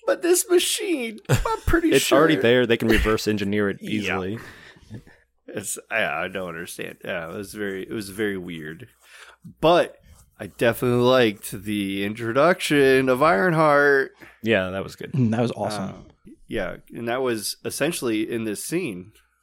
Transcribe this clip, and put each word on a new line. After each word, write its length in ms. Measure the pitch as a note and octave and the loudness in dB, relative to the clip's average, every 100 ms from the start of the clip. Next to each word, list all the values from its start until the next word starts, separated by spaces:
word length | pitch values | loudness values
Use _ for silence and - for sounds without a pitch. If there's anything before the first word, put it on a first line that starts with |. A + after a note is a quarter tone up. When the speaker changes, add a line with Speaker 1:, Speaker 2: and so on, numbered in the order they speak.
Speaker 1:
But 160 | A4+ C#4 | -4 -2
this 240 | E4+ F4 A4+ | 2 2 4
machine, 680 | F4 - - G#4+ D#4 A3+ G#3+ - | 2 2 -2 -2 -4 -4 -8 0
I'm 320 | - A#4 A4 | 0 2 -2
pretty 260 | - E4 E4 | 0 2 4
Speaker 2:
<laughs> 20 | |
It's 120 | C3+ | 2
Speaker 1:
sure 140 | - C3+ | 4 4
Speaker 2:
already 160 | D#3+ | 4
there. 320 | D#3 A#2 B2+ A#2+ | 4 4 4 4
They 100 | A#2 | 2
can 120 | A2+ | 2
reverse 400 | A2 G#2 A2 G#2+ | 2 2 0 0
engineer 420 | G#2+ G2+ G#2 G2+ | -2 0 0 0
it 80 | F#2+ | -2
Speaker 1:
<laughs> 20 | |
Yeah. 100 | G#3+ | -4
Speaker 2:
easily. 480 | G#2+ G2 F2 F#2 A2+ - - - - - A2+ - _ _ _ - | -4 -2 -4 -4 -8 -12 -20 -20 -20 -20 -20 -20 _ _ _ -14
Speaker 1:
It's, 320 | - F#2+ - - | -12 -10 -10 -6
I, 140 | A2+ F2+ D2+ | -2 -2 -2
I 40 | F#2 | -4
don't 200 | F#2+ F2+ | -6 -8
understand. 480 | E2 F2+ - - - | -8 -12 -12 -12 -12
Yeah, 260 | - F#2 E2 | -8 -8 -8
it 60 | G2+ | -10
was 180 | F#2+ | -12
very, 280 | G#2+ G2+ F#2+ | -8 -6 -6
it 100 | F#2 | -8
was 160 | A#2 G2 | -8 -8
very 260 | F#2+ G#2+ F#2+ | -4 -4 -4
weird. 520 | F2 E2 D#2 E2 - _ _ - - _ - - | -8 -10 -12 -14 -18 _ _ -20 -20 _ -20 -2
But 360 | D#3+ F3 B2+ - _ - _ - | 2 4 2 -6 _ -20 _ -16
I 60 | G#2 | -14
definitely 540 | - A#2+ A2+ B2+ B2 | 0 0 2 0 4
liked 460 | B2 C3 A2+ G2+ - G#2+ | 6 6 4 0 -8 -10
the 400 | G2+ G#2 G2 G2 | -4 -2 -2 -2
introduction 1040 | G2+ A2 A#2 B2 D#3+ F#3 - D3 C3+ C3 C3 | -4 -4 -2 2 2 2 2 4 6 6 4
of 140 | B2+ | 4
Ironheart. 920 | D#3 F#3+ F#3 D#3+ D#3 C#3+ C#3+ C#3 C3+ - - _ | 4 4 2 4 4 6 6 4 0 -6 -20 _
Speaker 2:
Yeah, 280 | A2 G#2 F#2 | 0 2 2
that 120 | F#2+ | -4
was 140 | F#2+ - | -8 -12
good. 160 | - | -6
Speaker 3:
Mm, 180 | C#3 A#2 | 0 2
that 80 | A2+ | 2
was 120 | A#2+ | -2
awesome. 300 | - G#2 G#2 | -2 -6 -6
Speaker 1:
Um, 220 | F#2+ F#2+ - _ - - - | -8 -10 -20 _ -20 -20 -10
yeah, 280 | A#2 F2 F#2 - | -6 -6 -10 -16
and 140 | A#2 A#2 | -10 -6
that 140 | B2 | -2
was 340 | C3 A2+ G#2 - | -2 -2 -6 -8
essentially 680 | A2+ - C#3+ E3+ B2 G#2+ A2 | -10 -4 -4 -2 -2 -2 -2
in 120 | A#2 | -4
this 200 | A2 G2+ | -6 -8
scene, 480 | - E3 D#3+ F2+ G2 _ _ _ | -6 -6 -6 -8 -14 _ _ _